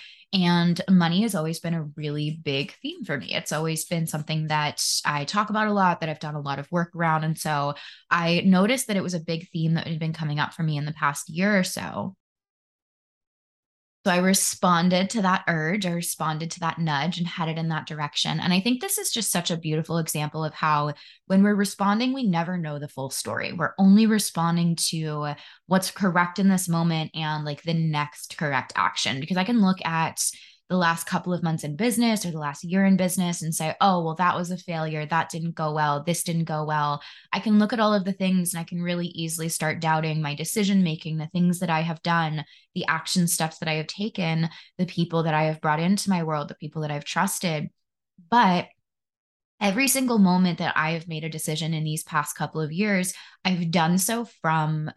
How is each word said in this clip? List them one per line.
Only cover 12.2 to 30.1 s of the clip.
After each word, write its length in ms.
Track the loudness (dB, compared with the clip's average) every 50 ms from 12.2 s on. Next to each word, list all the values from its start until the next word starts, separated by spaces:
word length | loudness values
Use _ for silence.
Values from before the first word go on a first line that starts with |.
| _ _ _ _ _ _ _ _ _ _ _ _ _ _ _ _ _ _ _ _ _ _ _ _ _ _ _ _ _ _ _ _ _ _ _ _ 0
So 60 | 2
I 60 | 2
responded 920 | 4 4 4 2 2 2 -2 -2 0 2 4 4 6 4 4 4 4 2 0
to 120 | 0 0 2
that 220 | 2 2 0 0
urge, 400 | -2 -2 0 0 -2 -2 -2 -2
I 20 | -2
responded 640 | -2 -4 -4 -6 -6 -4 -4 -4 -4 -4 -6 -8
to 80 | -6 -4
that 180 | -4 -4 -2
nudge 400 | -2 -2 0 0 0 0 -2 -2
and 80 | -2 -4
headed 320 | -4 -4 -4 -4 -4 -2
in 120 | -4 -4 -4
that 180 | -4 -4 -6
direction. 520 | -8 -8 -8 -6 -6 -4 -4 -2 -2 -2 -2
And 140 | 0 2 2
I 60 | 2
think 200 | 2 2 0 0
this 200 | -2 -4 -4 -2
is 100 | -4 -4
just 220 | -4 -2 -2 -2
such 180 | -2 -2 -2 -2
a 80 | -4
beautiful 400 | -4 -2 -2 -2 -2 -2 -2 -2
example 480 | -2 -2 -2 -4 -4 -4 -4 -4 -4 -6
of 80 | -6 -4
how 400 | -2 0 2 2 2 0 -2 -4 -8 -14 -20 -20 _ _
when 160 | 2 4 6
we're 140 | 6 6 4
responding, 580 | 2 0 -2 -2 0 0 2 2 2 0 0 0
we 140 | 0 0
never 280 | 0 2 0 0 -2 -4
know 220 | -4 -4 -4 -6
the 100 | -6 -8
full 220 | -10 -8 -8 -8 -6
story. 420 | -6 -6 -6 -4 -4 -4 -4 -4
We're 220 | -4 -2 -4 -2 2 6
only 260 | 8 8 8 8 8
responding 720 | 6 4 2 0 0 -2 0 0 2 2 2 2 2 2 0 -2 -2
to 440 | -2 -4 -4 -4 -4 -4 -6 -6 -8 -10 -14 -20 -20 _ _
what's 240 | 2 2 2 2 0
correct 480 | -4 -2 0 2 4 4 2 2 2
in 120 | 2 4 4
this 200 | 4 4 2 0
moment 460 | 0 2 2 2 0 0 -2 -4 -6
and, 300 | -6 -4 -4 -4 -4 -4
like, 180 | -6 -8 -6 -4
the 100 | -2 0
next 640 | 2 2 2 0 0 -2 -4 -8 -16 -16 -12 -8
correct 360 | -4 -2 0 0 0 -2 -2 -2
action. 440 | 0 0 0 0 -2 -2 -2 -2 -4
Because 180 | -4 -2 -2
I 60 | 0 0
can 160 | 2 4 4
look 240 | 6 4 4 2 -2
at 400 | -4 -2 0 -2 -2